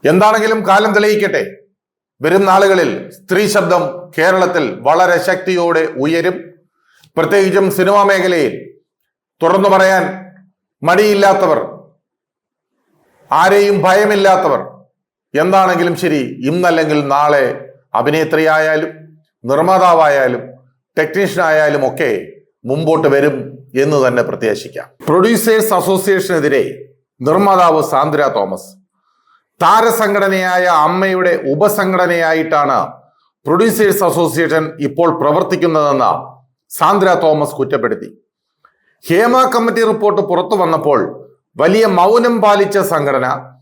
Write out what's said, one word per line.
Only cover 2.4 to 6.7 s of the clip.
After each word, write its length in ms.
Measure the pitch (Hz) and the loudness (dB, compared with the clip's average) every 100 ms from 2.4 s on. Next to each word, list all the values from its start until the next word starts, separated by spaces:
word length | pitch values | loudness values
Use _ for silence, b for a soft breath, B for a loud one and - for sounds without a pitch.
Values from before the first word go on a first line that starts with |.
| 196 | 4
നാളുകളിൽ 400 | 196 196 190 151 95 - - | 4 4 2 0 -4 -12 -20
സ്ത്രീ 260 | _ 185 208 208 | _ -2 0 0
ശബ്ദം 280 | 175 175 - - - - | 0 -2 -2 -10 -12 -2
കേരളത്തിൽ 480 | 165 190 180 175 151 92 123 | 0 2 0 -2 -4 -4 0
വളരെ 300 | 160 180 170 185 | 2 2 0 -2
ശക്തിയോടെ 560 | 185 185 185 170 165 160 127 143 | -4 -2 -2 0 0 -2 -4 -2
ഉയരും. 320 | 165 165 180 - - _ | 0 -2 -4 -12 -20 _